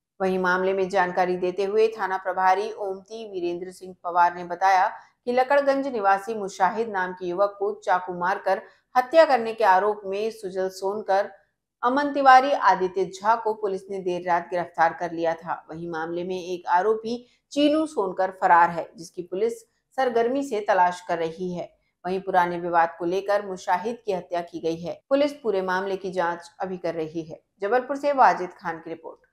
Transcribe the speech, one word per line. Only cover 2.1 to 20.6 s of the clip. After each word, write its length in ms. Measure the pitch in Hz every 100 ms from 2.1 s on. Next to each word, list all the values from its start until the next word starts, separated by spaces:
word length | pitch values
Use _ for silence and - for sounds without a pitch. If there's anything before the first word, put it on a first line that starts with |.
| 190
प्रभारी 540 | 190 185 185 190 220
ओमती 600 | 220 196 190 190 226 220
वीरेंद्र 400 | 185 175 175 185
सिंह 240 | 185 185 180
पवार 320 | 180 175 175 175
ने 80 |
बताया 440 | 175 175 190 185 202 - - _ 247
कि 60 |
लकड़गंज 560 | 247 254 277 277 277 277
निवासी 460 | 240 196 196 226
मुशाहिद 560 | 220 190 - 180 208 220
नाम 240 | 196 180
के 120 | 180 180
युवक 300 | 175 202 -
को 220 | 202 208 208
चाकू 280 | 185 185
मारकर 480 | 180 175 196 190 190 - _ _ 254
हत्या 280 | 254 320 294
करने 280 | 254 226
के 100 | 220
आरोप 380 | 208 190 208 208 190
में 260 | 196 226
सुजल 380 | 220 190 185 185
सोनकर, 640 | 185 190 214 208 190 202 - _ _ _ _
अमन 300 | 247 269 285
तिवारी, 380 | 285 269 254 277
आदित्य 540 | 277 196 185 185 190 180
झा 300 | - 208 233
को 180 | 220
पुलिस 280 | 214 202 190 202
ने 100 | 196
देर 280 | 180 175 180
रात 200 | 180 185
गिरफ्तार 440 | 180 170 - 165
कर 180 | - 175
लिया 220 | 165 165
था। 320 | 165 175 156 -
वहीं 200 | 160 170
मामले 340 | 160 165 170
में 220 | 185 185 175
एक 220 | 175 -
आरोपी 600 | 180 208 220 226 240 - _ _
चीनू 340 | 285 294 311 311
सोनकर 460 | - 190 180 190
फरार 380 | - 185 175 175
है, 200 | 170 - -
जिसकी 240 | 165 -
पुलिस 320 | 175 185 226 233 - _ _ -
सरगर्मी 480 | 262 233 233 277
से 160 | 277
तलाश 420 | 214